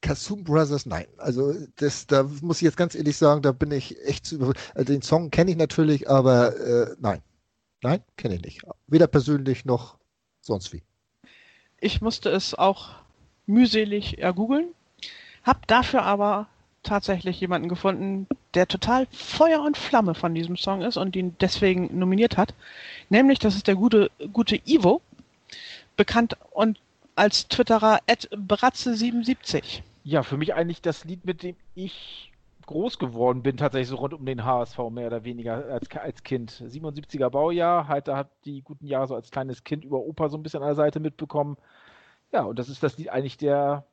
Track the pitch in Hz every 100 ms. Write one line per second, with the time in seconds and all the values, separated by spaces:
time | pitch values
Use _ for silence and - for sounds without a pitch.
0 | - 139 - 208 170 151 151 143 123 160
1 | - - 160 123 139 175 151 - 147 -
2 | - 139 135 143 170 165 170 - 175 -
3 | 147 143 151 147 139 131 147 143 - -
4 | - 143 - 160 127 - - - 127 143
5 | - 160 165 - 180 165 156 - 156 143
6 | - 135 131 123 120 - - 120 113 -
7 | 107 92 _ _ _ _ _ _ 123 185
8 | _ - 117 90 85 - - - _ 156
9 | 165 151 131 147 135 127 135 120 - _
10 | _ _ _ _ - 101 90 82 _ _
11 | _ _ _ _ _ _ _ _ - -
12 | 220 220 - 180 - - 185 196 - -
13 | _ _ _ _ - 214 247 214 214 208
14 | 202 - 180 180 226 285 349 - _ _
15 | - - - - - 269 - 233 247 262
16 | 190 202 202 202 214 _ _ _ - 202
17 | - 185 185 175 185 180 170 175 196 190
18 | 196 196 190 - _ 180 185 190 - 254
19 | 262 - - - 320 320 294 294 - 247
20 | 202 160 170 165 165 175 - 190 160 -
21 | 190 185 180 170 190 - 196 180 180 180
22 | 185 190 233 - 202 - - - - -
23 | - 208 269 269 214 196 - 190 226 220
24 | 202 _ 151 208 226 208 - 294 180 285
25 | _ _ - _ _ - - - _ -
26 | 202 233 233 - _ - 220 208 _ _
27 | _ - 208 - - - 247 226 220 220
28 | - 233 - 208 190 208 254 - 254 220
29 | 233 240 226 262 - 147 - - - _
30 | 143 151 127 139 156 156 170 170 170 151
31 | 160 180 180 170 180 175 - - 185 -
32 | - - - _ _ _ - 151 226 -
33 | 127 117 123 127 123 127 143 135 123 131
34 | 135 156 131 127 123 123 117 - 120 117
35 | 117 117 113 120 117 113 139 123 - -
36 | 160 - - 127 117 - 120 131 160 143
37 | 147 147 123 135 156 175 170 175 147 143
38 | 139 139 139 _ - 143 135 143 143 131
39 | 131 123 - - 135 123 - 151 139 131
40 | 127 156 156 151 156 156 143 147 151 156
41 | 156 - 151 151 147 143 _ _ _ _
42 | _ _ _ 240 110 117 127 139 151 -
43 | 156 131 139 - 147 143 143 143 143